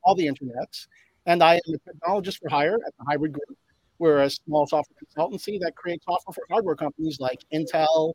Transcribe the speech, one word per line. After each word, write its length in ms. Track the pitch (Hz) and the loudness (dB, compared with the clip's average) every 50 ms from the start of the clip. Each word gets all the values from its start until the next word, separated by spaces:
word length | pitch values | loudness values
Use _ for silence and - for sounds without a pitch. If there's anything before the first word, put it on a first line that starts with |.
| - | 2
all 120 | 185 196 | 2 4
the 120 | 185 175 147 | 4 2 -2
internets. 600 | 135 - 139 127 117 123 180 - - - - - _ _ _ _ _ _ _ 180 | -2 -4 -8 -10 -8 -8 -8 -10 -12 -16 -20 -20 _ _ _ _ _ _ _ 0
And 140 | 170 175 | 4 6
I 120 | 165 165 170 | 8 8 6
am 80 | 175 - 165 160 | 6 2 -2 -6
a 360 | 151 - 277 - 151 165 170 | -8 -10 -14 -14 -8 -4 -2
technologist 300 | 196 208 180 196 - - | -2 -2 -2 -4 -8 -8
for 80 | 175 151 | -6 -2
hire 260 | 143 143 147 165 208 233 - | 0 0 2 2 0 -2 -4
at 80 | - - - | -6 -12 -10
the 60 | - 135 | -6 -4
Hybrid 240 | 147 143 151 156 | -2 -2 -2 -4
Group. 260 | 139 143 - - 277 - _ _ _ _ _ _ _ - | -6 -8 -12 -12 -16 -20 _ _ _ _ _ _ _ 0
We're 240 | 165 160 147 143 139 | 2 4 6 6 4
a 60 | 139 | 2
small 380 | - - - - 147 151 143 - | 0 -4 -6 -2 0 0 2 2
software 300 | 165 151 143 - _ _ | 0 -2 -2 -4 _ _
consultancy 560 | - - _ 151 160 - 208 185 - - 208 190 | -20 -12 _ -4 -4 -4 -4 -8 -8 -8 -6 -4
that 160 | 180 165 - - | -6 -6 -6 -8
creates 260 | - 175 175 156 - | -8 -8 -8 -6 -4
software 300 | 180 175 180 - - 170 | -4 -4 -4 -4 -8 -12
for 100 | - - - | -14 -8 -4
hardware 260 | 175 226 208 180 151 | -2 -2 0 0 -2
companies 460 | - - 143 - - 160 160 143 131 | -2 -4 -6 -6 -4 -4 -6 -4 -4
like 180 | 135 127 127 - - _ 151 | -4 -4 -4 -6 -8 _ -6
Intel, 580 | 156 165 - - 160 156 156 160 160 156 165 | -4 -4 -2 0 2 2 4 4 2 2 0